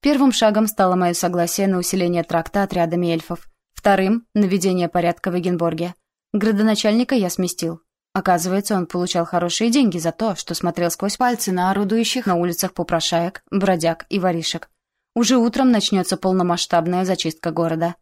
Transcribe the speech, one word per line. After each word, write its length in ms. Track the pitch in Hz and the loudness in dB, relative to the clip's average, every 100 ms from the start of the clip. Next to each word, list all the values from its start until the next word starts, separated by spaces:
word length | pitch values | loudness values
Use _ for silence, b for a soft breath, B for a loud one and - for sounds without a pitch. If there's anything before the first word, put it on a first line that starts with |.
Первым 320 | 285 285 269 | 2 4 4
шагом 340 | - 220 214 214 | 4 2 4 0
стало 300 | - 190 185 | 2 2 4
моё 160 | 175 | 0
согласие 540 | 170 175 175 170 - 196 | 0 -2 0 -2 0 0
на 100 | 185 | 0
усиление 480 | 180 190 175 175 | -2 -2 0 0
тракта 380 | 165 170 165 202 | -2 -2 -2 -2
отрядами 460 | 196 180 170 175 175 | -2 0 0 0 0
эльфов. 380 | 165 - 175 - _ _ | -2 -4 -12 -12 _ _
Вторым — 520 | - - 190 190 233 - | -2 2 2 2 0 -2
наведение 540 | 208 196 190 185 185 170 | 0 2 2 2 0 0
порядка 420 | 180 175 165 - | 0 0 -2 -4
в 80 | 175 | -2
Эгенборге. 560 | 175 175 170 165 170 180 _ _ _ | -2 0 -2 -2 -6 -8 _ _ _
Градоначальника 840 | 214 214 202 214 214 214 220 247 | -2 0 2 2 2 2 2 2
я 160 | 262 185 | 0 0
сместил. 500 | - 180 - 165 165 _ _ _ | -2 -4 -2 -6 -8 _ _ _
Оказывается, 640 | 196 - 175 180 190 202 196 | -4 0 0 2 -2 0 -2
он 100 | 170 | -2
получал 380 | 180 175 180 | -4 -2 -2
хорошие 460 | 170 180 170 - 233 | -2 -2 -2 0 2
деньги 280 | 247 240 170 | 2 2 0
за 140 | 165 | -4
то, 220 | - 220 | -2 -4
что 200 | 175 - | -4 -8
смотрел 360 | 165 180 170 170 | -4 -4 -2 -2
сквозь 260 | - 196 - | -2 -4 0
пальцы 340 | 247 240 - | -2 0 -2
на 200 | 180 185 | 0 0
орудующих 560 | 196 202 226 220 254 220 | 0 0 0 0 -2 0
на 100 | 175 | 0
улицах 380 | 175 170 185 | 0 -2 -4
попрошаек, 680 | - 165 170 - 170 170 - _ | -4 -2 -2 0 -2 -2 -6 _
бродяг 540 | 196 196 180 165 165 - | -2 0 2 0 -4 -4
и 80 | 202 | -2
воришек. 500 | 180 170 160 170 - _ _ _ _ | 0 -2 -4 -8 -12 _ _ _ _
Уже 240 | - 226 254 | -2 2 4
утром 320 | 233 233 262 | 2 2 2
начнётся 480 | 226 - 196 180 190 | 2 2 -2 -2 -2
полномасштабная 880 | 190 185 180 170 - 175 165 180 185 | 0 0 0 -2 0 0 0 -2 0
зачистка 460 | 180 165 160 175 | -2 -2 -4 -6
города. 420 | 165 165 160 170 170 | -2 -2 0 -2 -4